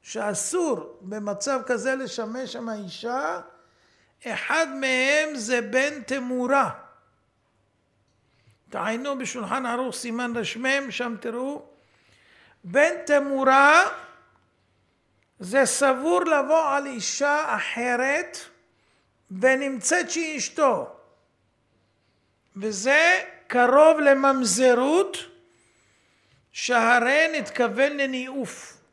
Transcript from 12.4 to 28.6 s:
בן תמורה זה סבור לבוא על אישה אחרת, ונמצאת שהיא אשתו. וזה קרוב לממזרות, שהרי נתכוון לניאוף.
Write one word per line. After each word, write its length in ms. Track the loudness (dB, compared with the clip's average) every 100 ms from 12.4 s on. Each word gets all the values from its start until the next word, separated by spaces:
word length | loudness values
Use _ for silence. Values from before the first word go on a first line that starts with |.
| _ _
בן 300 | -2 2 2 0 0
תמורה 760 | 0 2 2 4 6 8 6 4 -4 -16 -20 _ _ _ _ _ _ _ _ _ _ _ _
זה 260 | -4 0 2
סבור 580 | 2 2 2 2 2
לבוא 460 | 4 2 4 2 2
על 180 | -2 -4
אישה 680 | -6 -6 -2 0 0 0 -4
אחרת, 840 | -4 -4 -2 0 0 -2 -4 -12 -18 _ _ _ _ _ _ _ _ 0
ונמצאת 680 | 2 2 -2 -4 -2 0 -2
שהיא 260 | -6 -6 -6
אשתו. 580 | -8 0 2 2 -6 -16 _ _ _ _ _ _ _ _ _ _ _ _ _ _ _ -8
וזה 680 | -8 -4 2 4 4 2 -2 -18 _
קרוב 520 | 2 6 8 8 8
לממזרות, 1160 | 6 6 4 2 0 4 4 4 4 2 0 -4 -14 -20 _ _ _ _ _ _ _ _ _ _ _
שהרי 880 | -10 0 2 4 4 4 2 2 -2
נתכוון 580 | -6 0 0 2 0 0
לניאוף. 800 | -4 -4 -6 -8 -8 -12